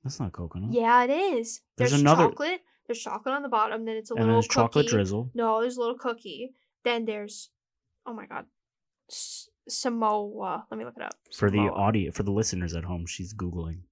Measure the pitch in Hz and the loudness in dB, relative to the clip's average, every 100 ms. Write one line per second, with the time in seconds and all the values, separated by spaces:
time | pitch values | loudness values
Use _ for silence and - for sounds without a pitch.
0 | 135 - 110 - 85 90 104 240 226 247 | -10 -6 -6 -6 -10 -6 -2 0 6 6
1 | 247 302 392 262 226 - _ - 127 143 | 6 2 2 0 -4 -10 _ 0 4 6
2 | 143 165 170 - 302 370 _ _ - 226 | 8 8 6 2 -4 -4 _ _ -10 -8
3 | 214 208 262 277 285 233 214 220 226 220 | -6 -6 -4 -4 -2 0 0 -2 -6 -8
4 | 214 226 113 160 110 - 113 147 135 110 | -6 0 6 6 4 2 4 4 4 2
5 | 95 104 127 233 226 220 240 247 233 262 | 2 -2 -4 -2 0 2 0 -2 -4 -4
6 | 254 226 208 156 254 _ _ _ 240 233 | -6 -8 -12 -12 -12 _ _ _ -2 -2
7 | 226 208 208 - - _ _ _ _ _ | -2 -6 -8 -10 -12 _ _ _ _ _
8 | - 220 202 - - _ _ _ _ _ | -14 -14 -12 -12 -12 _ _ _ _ _
9 | _ - - - - _ - - 254 233 | _ -8 -8 -8 -14 _ -6 -4 -2 0
10 | 220 208 208 214 196 165 - 220 233 - | 0 0 -2 -8 -6 -8 -8 -12 -12 -10
11 | - - - - 104 101 101 92 101 110 | -12 -12 -14 0 2 4 2 2 2 2
12 | 92 - 101 101 110 92 87 82 90 87 | 0 -2 -2 0 0 -2 -4 -4 -4 -6
13 | 85 - 90 104 90 87 80 82 - | -6 -8 -10 -8 -6 -6 -6 -10 -14